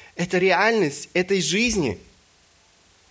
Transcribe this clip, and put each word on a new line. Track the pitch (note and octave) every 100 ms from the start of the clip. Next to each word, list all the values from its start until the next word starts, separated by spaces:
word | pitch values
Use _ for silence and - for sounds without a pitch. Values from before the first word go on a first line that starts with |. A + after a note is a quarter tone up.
| -
Это | - F3 F#3
реальность | F#3+ F3 G#3+ A3+ D#3+ - -
этой | F3 F3+ G3
жизни. | D3+ F#3 A#3+ G#3+ C#3 F#2+ - _ _ _ _ _ _ _ _ _ _